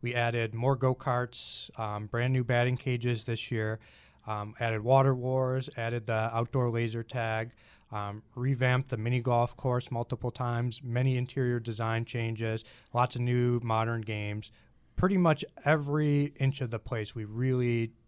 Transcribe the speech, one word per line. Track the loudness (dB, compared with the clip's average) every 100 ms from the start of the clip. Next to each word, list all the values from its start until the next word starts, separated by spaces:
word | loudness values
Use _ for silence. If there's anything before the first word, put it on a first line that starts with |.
we | -2
added | 0 0 0 -2
more | 0 0 2
go-karts, | 2 0 0 -2 -2 -8 -10 -10 -12 -8
um, | -6 -6 -4
brand | -2 2
new | 2
batting | 2 2 2 0
cages | -2 -2 0 -2 -2
this | -6 -2
year, | -2 -2 -4 -10 -20 -20 _ -8
um, | -8 -8 -4
added | -2 -2
water | 4 6 6
wars, | 4 0 0 0 -2 -4 -6
added | -4 -4 -2
the | 0 0
outdoor | 0 0 2 2
laser | 2 0 -2
tag, | -6 -4 -2 -2 -4 -10 -20 -20 _
um, | -8 -6 -8 -12
revamped | -4 0 2 4 2 0
the | -2
mini | 0 0
golf | 4 4 2 0
course | 0 0 -2
multiple | -6 -4 -4 -4
times, | -4 -2 0 -2 -4
many | -4 2 2 2
interior | -2 0 0 0
design | -2 -4 -2 0 -2
changes, | -4 -4 -2 -2 -4 -6 -20 -6
lots | 0 0
of | 2
new | 0 2 4 2
modern | 2 0 2 -2
games. | -4 -4 -4 -6 -10 -18 -20 _ _ 0
Pretty | 2 6
much | 4 4 0 -6 2
every | 2 2 0 4 4 2 0
inch | 0 0
of | -4
the | -6
place | -6 -6 -6
we | -8 -8
really | -2 0 2 2 0 -2 -6